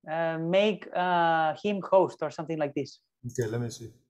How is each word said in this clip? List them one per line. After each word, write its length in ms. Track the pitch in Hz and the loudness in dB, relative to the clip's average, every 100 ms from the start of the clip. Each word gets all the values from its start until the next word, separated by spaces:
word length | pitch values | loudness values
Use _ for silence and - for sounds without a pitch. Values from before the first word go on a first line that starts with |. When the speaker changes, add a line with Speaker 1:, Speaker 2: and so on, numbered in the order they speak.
| 156 | -6
Speaker 1:
uh, 280 | 160 165 160 | -2 -2 -2
make, 480 | 165 185 214 180 - | 2 4 4 0 -4
uh, 600 | 175 180 175 165 165 156 151 | -2 2 4 4 4 2 0
him 180 | 208 196 | -2 -4
host 360 | 165 190 156 - | 4 4 4 0
or 80 | 156 | -8
something 280 | - 156 160 | -6 -6 -2
like 160 | 143 | -2
this. 260 | 147 131 - _ _ 123 | -2 -6 -10 _ _ -8
Speaker 2:
Okay, 220 | 120 110 | -4 -2
let 120 | 117 | -2
me 100 | 120 | -4
see. 200 | - 117 - | -8 -16 -20